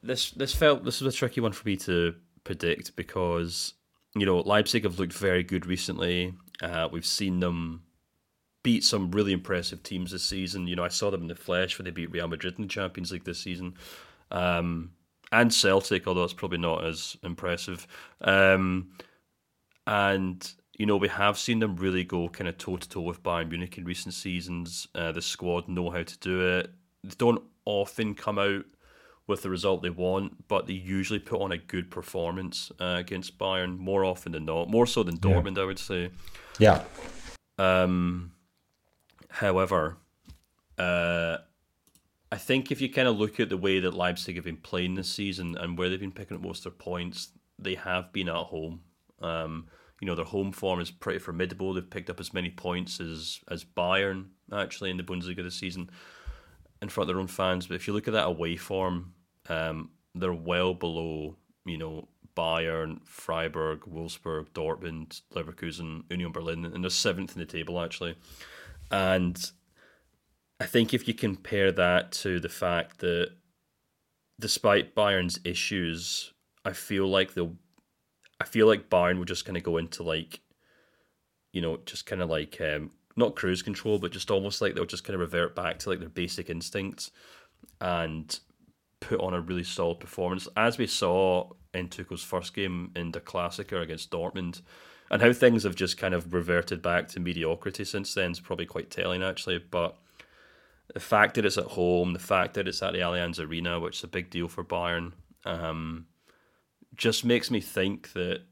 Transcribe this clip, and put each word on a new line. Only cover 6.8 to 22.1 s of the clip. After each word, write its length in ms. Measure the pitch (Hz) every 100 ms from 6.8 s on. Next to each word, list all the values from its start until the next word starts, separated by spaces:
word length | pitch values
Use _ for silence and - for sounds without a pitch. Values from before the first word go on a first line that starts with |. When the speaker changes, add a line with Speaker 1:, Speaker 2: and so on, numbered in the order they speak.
| 80
Speaker 1:
we've 140 | 82 -
seen 340 | - 98 90
them 440 | 90 87 82 82 - _ _ _ _ _ _ _
beat 200 | - 117
some 280 | - 107 92
really 200 | 98 101
impressive 500 | 92 92 92 87 90
teams 280 | - 92 90
this 120 | 92
season. 440 | - 98 92 95 90
You 80 | 90
know, 80 |
I 40 | 87
saw 220 | - 104
them 100 | 95
in 40 | 82
the 80 | 85
flesh 420 | - 90 92 -
when 80 | 92
they 60 |
beat 200 | 85 82
Real 160 | 85 85
Madrid 280 | 82 90 90
in 60 |
the 40 | 104
Champions 440 | 104 95 90 87
League 120 | 92 90
this 140 | 87
season. 360 | - 90 92 90 - - - - _
Um, 600 | 92 90 87 87 85 85 - _ _ -
and 220 | 113 120
Celtic, 540 | 113 101 98 - 95 98
although 160 | 90
it's 100 | 87
probably 240 | - 98 87
not 240 | 85 82 82
as 320 | 80 - -
impressive. 640 | 92 85 92 85 - 90 - - - _
Um, 680 | - 98 95 95 95 92 92 - - _ _ _ _ _ _ _ -
and, 680 | 104 98 98 92 92 - - _ -
you 80 | 104
know, 100 | 101
we 120 | 98
have 280 | - 101 101
seen 220 | - 113
them 160 | 110 87
really 280 | 95 92
go 240 | 90